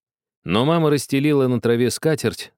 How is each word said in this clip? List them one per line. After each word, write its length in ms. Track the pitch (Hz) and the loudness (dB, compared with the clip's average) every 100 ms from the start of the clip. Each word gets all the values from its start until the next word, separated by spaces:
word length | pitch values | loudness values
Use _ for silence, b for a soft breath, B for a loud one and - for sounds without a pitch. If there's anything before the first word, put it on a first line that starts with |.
| _ _ _ _ - | _ _ _ _ -2
но 180 | 101 | 0
мама 260 | 139 170 156 | 2 2 2
расстелила 580 | 147 - 139 147 143 131 | 0 0 -2 2 2 2
на 120 | 120 | 0
траве 300 | 117 117 120 | 0 0 0
скатерть, 640 | - 160 147 113 - - | 0 -2 0 -2 -6 -12